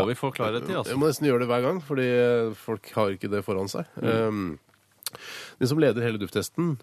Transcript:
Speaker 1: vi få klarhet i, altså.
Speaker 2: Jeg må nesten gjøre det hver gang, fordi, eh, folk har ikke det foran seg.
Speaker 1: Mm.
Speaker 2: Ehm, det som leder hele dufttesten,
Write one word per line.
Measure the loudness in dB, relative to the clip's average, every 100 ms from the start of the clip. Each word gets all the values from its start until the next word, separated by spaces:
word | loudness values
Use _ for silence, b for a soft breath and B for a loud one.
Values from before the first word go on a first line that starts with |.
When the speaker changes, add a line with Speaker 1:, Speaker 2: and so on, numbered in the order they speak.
| 2
Speaker 1:
vi | 0
få | -4
klarhet | -2 -2 -2 -4
i, | -4
altså. | -2
Speaker 2:
Jeg | 2
må | 2
nesten | 2 2
gjøre | 2
det | 2
hver | 2 2
gang, | -2
fordi, | -2 0 2
eh, | 4 4 4 0
folk | -4 -6 -8 -4
har | 0 0 0
ikke | -2
det | -4
foran | -2 -2 -2
seg. | -6 -8 -4
Speaker 1:
Mm. | 0
Speaker 2:
Ehm, | 0 0 -2 -4 -6 _ _ _ _ -14 B B B B B
det | 0
som | 4
leder | 4 4 0
hele | -2
dufttesten, | -2 -2 -2 -2 -2 -2